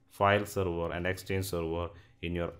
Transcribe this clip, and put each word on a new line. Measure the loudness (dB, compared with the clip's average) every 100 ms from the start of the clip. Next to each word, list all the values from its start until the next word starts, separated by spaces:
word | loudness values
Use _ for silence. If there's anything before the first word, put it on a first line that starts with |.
| _
file | 2 4 4 2
server, | -2 0 0 -2
and | -2 -2
Exchange | -2 -2 -2 0
server | -2 -2 -2 -6 -10 -20 -10
in | -4 -2
your | -4 -2